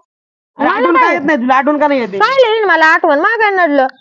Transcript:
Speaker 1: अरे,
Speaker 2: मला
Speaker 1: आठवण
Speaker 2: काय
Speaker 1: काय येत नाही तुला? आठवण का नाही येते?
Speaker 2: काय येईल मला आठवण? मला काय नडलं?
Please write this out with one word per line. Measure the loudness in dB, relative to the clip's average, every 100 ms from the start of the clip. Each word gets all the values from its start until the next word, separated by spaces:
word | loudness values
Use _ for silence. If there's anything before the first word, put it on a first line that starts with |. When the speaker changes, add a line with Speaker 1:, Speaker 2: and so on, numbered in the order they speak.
| _ _ _ _ _ -6
Speaker 1:
अरे, | -4
Speaker 2:
मला | -2
Speaker 1:
आठवण | 0
Speaker 2:
काय | 2
Speaker 1:
काय | 0
येत | -2
नाही | -2 -2
तुला? | 0
आठवण | 0 0 0
का | 0
नाही | -2
येते? | -4 -2
Speaker 2:
काय | -2 2 2
येईल | 2
मला | 0 2 2
आठवण? | 2 0 0
मला | 0 0
काय | -2 0 0
नडलं? | 0 -2 -4